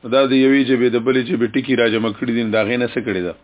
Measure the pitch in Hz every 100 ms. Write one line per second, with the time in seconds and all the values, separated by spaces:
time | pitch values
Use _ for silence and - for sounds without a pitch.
0 | 123 127 135 131 131 139 127 131 123 117
1 | 117 131 120 180 117 123 131 123 117 110
2 | 113 101 127 117 113 110 104 123 123 -
3 | 110 95 90 82